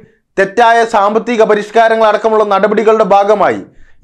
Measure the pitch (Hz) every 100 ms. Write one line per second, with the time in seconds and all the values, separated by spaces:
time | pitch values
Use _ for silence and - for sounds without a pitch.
0 | - _ _ - 190 214 233 233 226 226
1 | 196 220 226 240 214 208 208 226 226 220
2 | 220 208 226 220 214 190 208 214 214 220
3 | 208 196 202 208 165 107 95 - - _